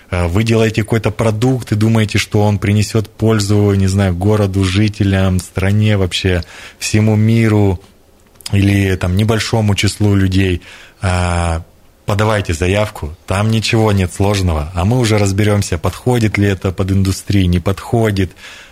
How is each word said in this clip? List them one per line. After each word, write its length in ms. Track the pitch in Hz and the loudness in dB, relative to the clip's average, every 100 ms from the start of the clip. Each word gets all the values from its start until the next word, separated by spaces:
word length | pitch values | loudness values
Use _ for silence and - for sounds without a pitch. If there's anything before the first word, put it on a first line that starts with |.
| - | -6
э, 160 | 92 87 | -2 0
вы 160 | 92 | 0
делаете 400 | 113 113 113 113 | 2 2 2 0
какой-то 260 | 104 117 110 | -2 -2 -2
продукт 640 | - 113 107 127 131 - | -2 -2 0 0 -2 -2
и 20 | |
думаете, 440 | 107 110 113 107 107 | 0 2 2 0 -2
что 240 | - 107 | 0 0
он 160 | 104 104 | 2 0
принесет 520 | 123 104 101 113 104 | 0 0 0 -2 -4
пользу, 640 | - 110 110 101 104 104 | -2 0 2 2 2 2
не 140 | 98 95 | 2 2
знаю, 260 | 98 98 | 2 0
городу, 480 | 87 101 107 98 95 | 0 0 2 0 0
жителям, 760 | 95 95 107 104 101 95 95 92 | 0 2 0 0 0 2 2 0
стране, 560 | - - 95 104 107 104 | -4 -4 0 2 2 0
вообще 480 | 92 - 95 90 82 - - - | -2 -2 0 -2 -4 -16 -20 -12
всему 380 | - 107 107 107 | -2 0 2 2
миру 640 | 110 113 113 104 101 90 - _ _ _ _ - - | 2 2 2 4 2 0 -8 _ _ _ _ -20 -4
или, 420 | 101 98 101 98 | 2 2 2 0
там, 220 | 92 90 92 | 0 -2 0
небольшому 580 | 107 110 - 113 104 | 0 0 -2 0 0
числу 400 | 98 101 - 104 | 0 -2 0 0
людей, 480 | 98 95 92 95 87 - - - _ | 2 2 2 0 -2 -8 -20 -20 _
э, 580 | 95 90 90 87 85 82 - _ - _ - | -2 0 0 0 -2 -4 -8 _ -20 _ -4
подавайте 480 | 104 107 107 95 | 0 0 0 -2
заявку, 640 | 80 90 101 107 - 76 82 - | -2 0 0 -2 -6 -12 -12 -6
там 240 | 95 107 | -2 0
ничего 400 | 110 - 113 110 | 0 0 0 2
нет 240 | 98 90 | 2 0
сложного, 560 | - 98 101 92 78 76 | 0 -2 0 0 -2 -4
а 100 | 87 | -2
мы 160 | 95 127 | 0 0
уже 180 | 113 107 | 0 0
разберемся, 580 | 101 98 104 104 - 87 | 0 0 0 0 -2 -4
подходит 640 | 92 - 127 123 110 101 | -4 -4 -2 0 0 0
ли 80 | 101 | 0
это 240 | 95 98 | 0 -4
под 220 | 90 95 | -4 -2
индустрию, 560 | 98 95 95 - 101 90 | 0 0 -4 -2 0 2
не 100 | 90 | 0
подходит. 720 | 92 98 - 120 110 98 90 - - - - | -2 -6 -4 0 0 0 -4 -6 -20 -20 -20